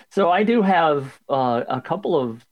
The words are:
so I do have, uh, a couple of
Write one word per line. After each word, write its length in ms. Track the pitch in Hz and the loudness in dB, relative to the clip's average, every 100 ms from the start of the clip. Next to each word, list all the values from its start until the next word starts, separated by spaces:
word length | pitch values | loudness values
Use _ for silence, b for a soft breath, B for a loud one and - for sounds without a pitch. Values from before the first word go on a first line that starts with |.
| B | B
so 220 | - 175 | -2 0
I 100 | 185 | 2
do 200 | 214 240 | 2 2
have, 540 | 196 180 165 143 135 - - | 4 4 2 0 -4 -12 -4
uh, 340 | 135 127 120 - | -2 0 0 -2
a 120 | 127 | -6
couple 380 | - 180 - 160 | -4 -6 -2 -2
of 260 | 123 117 _ | -2 -8 _